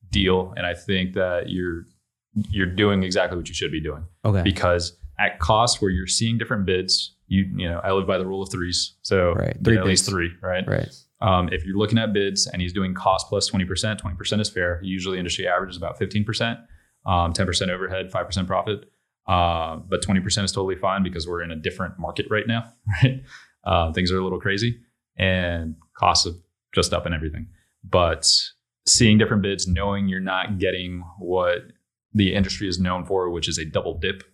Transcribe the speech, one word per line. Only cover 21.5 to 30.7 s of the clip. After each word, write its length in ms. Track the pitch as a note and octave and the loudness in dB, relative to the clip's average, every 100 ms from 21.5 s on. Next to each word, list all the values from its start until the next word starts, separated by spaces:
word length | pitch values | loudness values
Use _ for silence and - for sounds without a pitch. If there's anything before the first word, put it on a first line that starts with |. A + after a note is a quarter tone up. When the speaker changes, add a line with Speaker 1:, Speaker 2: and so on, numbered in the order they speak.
Speaker 1:
a 60 | D#2+ | -6
different 420 | D#2+ - F2+ D#2+ | -6 -6 -8 -6
market 280 | E2 - - | -10 -6 -2
right 180 | G#2+ A2 | -2 0
now, 240 | A2+ A#2 _ - | -4 -4 _ -6
<laughs> 160 | F2+ | 2
right? 180 | C3 C3 - - - _ - | 2 2 -10 -20 -20 _ 0
Uh, 260 | F2+ E2 | 2 2
things 220 | E2 F2+ | 0 0
are 40 | F#2 | 0
a 60 | |
little 160 | F#2 F2+ | -2 -4
crazy 400 | G2 G2 A#2 A#2 _ _ _ - | -2 0 0 -4 _ _ _ 0
and 580 | F#2+ F#2 F2 E2+ E2 D#2 _ | 2 2 0 -2 -4 -10 _
costs 300 | - F#2+ - - | 0 2 2 0
have 100 | E2+ _ _ _ | -6 _ _ _
just 200 | - E2 | -2 0
up 120 | E2+ E2+ | 0 -2
and 80 | |
everything. 340 | E2 D#2 D#2+ - - _ _ | -4 -4 -8 -14 -18 _ _
But 480 | F#2 F#2 E2+ E2 - - - _ _ _ - | 0 2 4 2 2 2 0 _ _ _ 0
seeing 300 | - A#2 G#2+ | 6 8 8
different 240 | G#2+ A2 | 6 2
bids, 240 | G2 F#2+ F#2 | 0 -2 -2
knowing 400 | F2+ G2+ G2+ G2 | -2 0 -2 -2
you're 140 | F#2+ | -2
not 360 | F#2+ F#2 F#2 G2 | -2 -2 -2 -2
getting 460 | F#2+ | -2